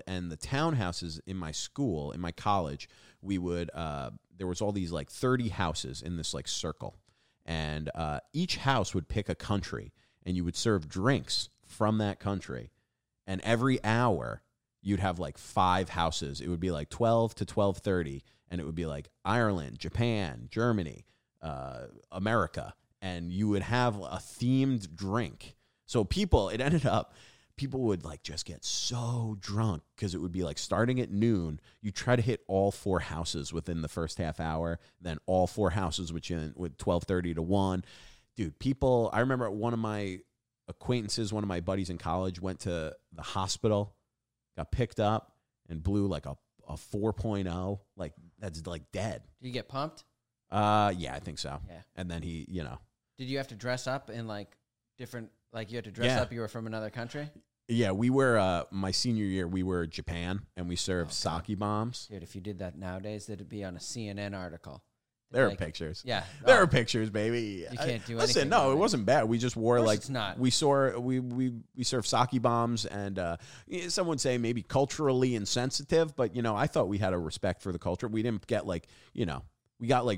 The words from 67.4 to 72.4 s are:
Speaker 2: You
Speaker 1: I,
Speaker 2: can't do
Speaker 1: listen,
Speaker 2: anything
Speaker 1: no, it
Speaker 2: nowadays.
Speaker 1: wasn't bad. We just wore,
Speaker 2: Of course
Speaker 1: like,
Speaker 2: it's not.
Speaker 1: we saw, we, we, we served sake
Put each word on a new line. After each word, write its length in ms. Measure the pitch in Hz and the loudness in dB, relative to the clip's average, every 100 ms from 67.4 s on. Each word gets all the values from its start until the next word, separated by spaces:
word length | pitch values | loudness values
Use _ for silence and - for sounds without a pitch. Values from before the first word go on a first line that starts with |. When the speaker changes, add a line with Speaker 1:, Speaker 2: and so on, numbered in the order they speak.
| 107 95 78 | -2 -6 -6
Speaker 2:
You 60 | - | -4
Speaker 1:
I, 60 | 127 | -2
Speaker 2:
can't 200 | 117 117 | -2 -4
do 120 | 117 | 0
Speaker 1:
listen, 220 | - - | 4 4
Speaker 2:
anything 100 | 139 | 6
Speaker 1:
no, 80 | 220 | 6
it 40 | 135 | 6
Speaker 2:
nowadays. 100 | 143 | 6
Speaker 1:
wasn't 260 | 220 151 104 | 4 4 6
bad. 200 | 143 113 | 6 6
We 120 | 117 | 2
just 180 | 123 117 | 2 2
wore, 220 | 113 120 | 4 6
Speaker 2:
Of 40 | |
course 60 | 110 | 6
Speaker 1:
like, 100 | 107 | 4
Speaker 2:
it's 100 | 131 | 0
not. 300 | 131 101 90 | -4 -2 2
Speaker 1:
we 100 | 127 | 2
saw, 480 | - 147 139 135 110 | 4 6 6 4 2
we, 220 | 123 131 | 0 0
we, 420 | 127 123 131 117 - 131 | -2 -2 -2 -2 -10 -4
we 80 | |
served 240 | 120 127 - | -2 0 2
sake 340 | 123 123 127 | 4 4 4